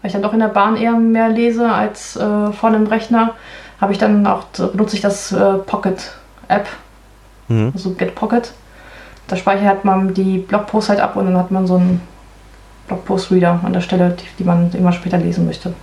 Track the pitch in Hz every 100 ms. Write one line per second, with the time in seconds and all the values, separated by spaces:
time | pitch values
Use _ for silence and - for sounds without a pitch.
0 | 208 202 208 220 220 190 202 220 226 233
1 | 226 226 226 220 233 233 233 208 214 208
2 | - - 208 208 208 208 226 214 214 226
3 | - 233 226 - - - - - 196 202
4 | 214 208 196 190 - - 180 190 214 196
5 | 202 - - 190 196 190 196 202 190 185
6 | - - - - - 202 202 - - -
7 | - - - - - 113 110 139 196 185
8 | - - - 240 240 - - - - -
9 | - - - 185 202 196 202 196 196 190
10 | 190 185 190 185 185 208 208 214 208 202
11 | 202 190 190 185 180 190 185 185 180 180
12 | - - - - - - - - - 185
13 | - 196 - 185 175 170 175 180 175 185
14 | 175 175 - - 185 175 175 180 180 175
15 | 180 180 170 170 165 - 180 170